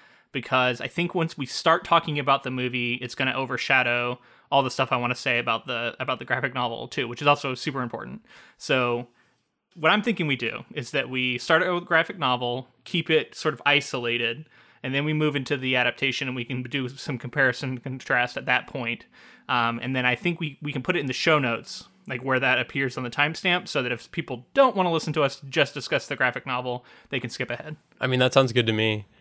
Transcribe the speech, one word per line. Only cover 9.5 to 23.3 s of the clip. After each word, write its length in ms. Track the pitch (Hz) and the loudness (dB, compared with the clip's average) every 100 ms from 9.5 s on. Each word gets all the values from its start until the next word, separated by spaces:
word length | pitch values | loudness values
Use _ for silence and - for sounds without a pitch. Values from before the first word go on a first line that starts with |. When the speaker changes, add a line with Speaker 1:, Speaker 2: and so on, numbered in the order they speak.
| _ _ | _ _
Speaker 1:
what 180 | 175 156 | 0 4
I'm 80 | 208 | 4
thinking 260 | 240 185 156 | 2 0 0
we 80 | |
do 300 | 135 117 - - | 0 -2 -6 -8
is 200 | - 123 | -10 -4
that 180 | 139 123 | -2 -2
we 260 | 127 127 120 | -2 -2 -2
start 260 | - 165 | 4 4
out 120 | 185 | 4
with 100 | 175 | -2
graphic 340 | 175 165 160 - | 2 2 2 0
novel, 480 | 139 123 120 123 131 _ | 0 0 0 -4 -6 _
keep 260 | - 175 156 | -6 -2 2
it 240 | 156 - | 2 2
sort 180 | - 165 | -2 -4
of 80 | 135 - | -2 2
isolated, 800 | 143 139 131 120 117 117 120 156 - - _ | 2 2 -4 -2 0 -2 -4 -12 -20 -20 _
and 120 | 135 | -4
then 100 | 135 | -2
we 80 | 151 | 0
move 240 | 151 151 143 | 2 2 0
into 220 | 131 143 | -2 -2
the 180 | 131 127 | 0 0
adaptation 500 | 120 - 135 127 135 | 0 0 -2 -2 -4
and 80 | |
we 120 | 127 120 | -6 -4
can 160 | 123 | -6
do 260 | 123 139 127 | -4 -4 -4
some 300 | 135 - 131 | -6 -8 -6
comparison 500 | 127 147 131 120 135 | -4 2 2 2 -4
and 140 | 127 | -6
contrast 560 | 139 131 - 131 120 - | -6 -8 -2 0 0 -2
at 80 | 131 | -2
that 200 | 127 - | -2 -2
point. 380 | 135 117 113 - - - - - | -6 -6 -8 -12 -20 -20 -14 -2
Um, 320 | 127 117 117 | 0 2 0
and 120 | 127 | -2
then 120 | 131 123 | 0 0
I 80 | |
think 260 | 123 175 170 | 0 0 -2
we, 160 | 156 139 | -4 -6
we 100 | 147 | -6
can 100 | 131 | -4
put 140 | 131 175 | -2 0
it 40 | |
in 60 | 139 | -2
the 60 | |
show 260 | 127 - 151 | 0 4 4
notes, 500 | 127 113 - - - _ - | 4 -2 -6 -14 -16 _ -10
like, 140 | 131 | -6
where 160 | 131 131 | 0 2
that 220 | 131 127 | 4 2
appears 360 | 127 143 135 127 | 0 -2 -2 -2
on 60 | |
the 80 | 123 | -4
timestamp, 560 | 131 147 | 0 0